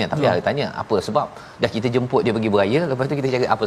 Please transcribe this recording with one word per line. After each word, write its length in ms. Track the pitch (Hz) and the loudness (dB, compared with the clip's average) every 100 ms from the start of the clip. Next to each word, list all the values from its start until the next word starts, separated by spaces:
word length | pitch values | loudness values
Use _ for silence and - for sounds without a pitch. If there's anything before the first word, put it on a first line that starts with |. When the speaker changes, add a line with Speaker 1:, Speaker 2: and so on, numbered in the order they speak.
Speaker 1:
ni, 20 | 104 151 | -2 0
tapi 80 | 135 | 2
Speaker 2:
Ya. 60 | |
Speaker 1:
ada 80 | 90 98 | 2 0
tanya, 180 | 135 110 - | -2 -4 -6
"Apa 140 | - 104 90 | -2 -2 0
sebab?" 220 | 120 - - - - | -2 -2 -8 -20 -4
Dah 80 | 117 117 | -2 0
kita 120 | 120 | 0
jemput 260 | 123 127 127 | 0 2 0
dia 100 | 120 110 | 2 0
pergi 140 | 110 101 | 2 2
beraya, 240 | 98 135 170 | 4 2 0
lepas 140 | 131 135 | -2 -2
tu 60 | 143 | -2
kita 100 | 131 123 | 0 0
cakap, 120 | 123 | 0
"Apa 100 | 107 | 0